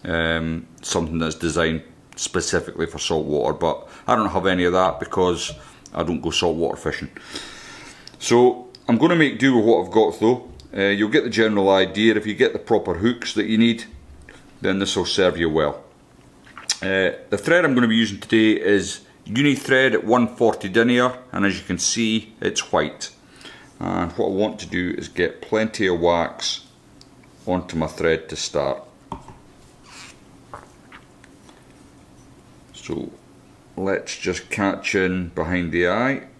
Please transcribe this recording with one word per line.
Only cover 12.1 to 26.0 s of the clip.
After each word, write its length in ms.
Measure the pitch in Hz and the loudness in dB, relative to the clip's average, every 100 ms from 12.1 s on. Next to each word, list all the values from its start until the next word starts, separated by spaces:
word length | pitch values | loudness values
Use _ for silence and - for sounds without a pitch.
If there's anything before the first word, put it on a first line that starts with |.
If 120 | 104 107 | 4 -2
you 80 | |
get 180 | 101 123 | 2 2
the 80 | - | 2
proper 340 | - 107 95 | 0 0 2
hooks 400 | 85 113 120 - | 0 0 0 -4
that 120 | 107 107 | -4 0
you 120 | 110 | 4
need, 260 | 117 117 - - - - - - - - | 4 2 -8 -20 -20 -20 -20 -20 -20 -6
then 180 | 98 95 | -2 0
this 160 | 95 101 | 0 -2
will 80 | |
serve 320 | 87 - 90 82 | -2 2 2 2
you 140 | 82 | 0
well. 320 | 78 73 - - - _ - - - - - - - | 2 0 -4 -16 -20 _ -20 -20 -20 -20 -16 -8 -6
Uh, 340 | 95 95 92 - - | -2 2 0 -2 -6
the 80 | 101 | -4
thread 260 | - 175 | 2 2
I'm 120 | 160 123 | 4 2
gonna 100 | 120 | 2
be 80 | |
using 240 | 113 107 98 | 2 0 -4
today 420 | - 110 110 104 | 0 4 4 4
is 420 | 92 101 85 - - _ | 2 2 0 -10 -16 _
Uni 300 | - 110 143 | -8 0 0
thread 400 | 139 - 131 131 | 0 2 4 4
at 80 | 107 | 2
one 320 | 104 120 117 | 2 2 2
forty 340 | - 113 104 98 | 2 0 2 0
denier, 480 | 101 117 123 123 - - | 2 4 4 2 -2 -10
and 160 | 98 98 | -2 -2
as 100 | 85 | -2
you 80 | |
can 140 | - 87 | -6 -4
see, 560 | - 113 110 110 - - | -2 -2 0 -2 -4 -6
it's 320 | 95 - - | -4 -4 -2
white. 380 | 87 78 - - - _ - - - - - | -2 -2 -8 -16 -18 _ -20 -20 -20 -20 -10
And 320 | 90 90 85 | -6 -4 -4
what 140 | 98 95 | -2 -2
I 40 | |
want 280 | 98 107 - | 0 -2 -4
to 80 | 82 | -8
do 260 | 92 90 - | -6 -4 -6
is 80 | - | -8
get 340 | 90 85 - | -2 -2 -4
plenty 460 | - 110 110 - 98 | -4 -2 -2 -2 0
of 140 | 85 | 2